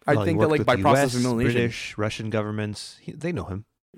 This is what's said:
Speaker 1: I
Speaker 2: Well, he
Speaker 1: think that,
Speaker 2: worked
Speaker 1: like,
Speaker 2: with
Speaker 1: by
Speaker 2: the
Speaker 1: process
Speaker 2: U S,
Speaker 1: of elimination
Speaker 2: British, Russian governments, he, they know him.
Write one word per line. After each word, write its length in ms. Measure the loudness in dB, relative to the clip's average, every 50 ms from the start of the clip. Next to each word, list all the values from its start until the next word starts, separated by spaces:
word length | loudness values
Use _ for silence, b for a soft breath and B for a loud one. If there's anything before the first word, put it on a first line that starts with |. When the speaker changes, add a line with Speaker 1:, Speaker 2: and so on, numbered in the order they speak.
| 0
Speaker 1:
I 80 | 2 2
Speaker 2:
Well, 80 | 2 2
he 40 | 2
Speaker 1:
think 80 | 2 2
that, 80 | 4 4
Speaker 2:
worked 20 | 4
Speaker 1:
like, 60 | 2
Speaker 2:
with 60 | 4
Speaker 1:
by 100 | 2 2
Speaker 2:
the 60 | 4 4
Speaker 1:
process 300 | 4 4 4 4 2 0
Speaker 2:
U 40 | 0
S, 60 | 0
Speaker 1:
of 0 | 0
elimination 240 | 0 0 0 0 2 2
Speaker 2:
British, 380 | 0 -2 -2 -6 -12 -10 -8 -6
Russian 320 | -4 -4 -4 -6 -6 -4
governments, 680 | -4 -4 -2 -4 -4 -4 -6 -6 -6 -10 -12 -16 -18 -20 _
he, 100 | -16 -14
they 200 | -10 -8 -6 -6
know 120 | -6 -6
him. 220 | -8 -8 -10 -10 _ _ _ _ _ _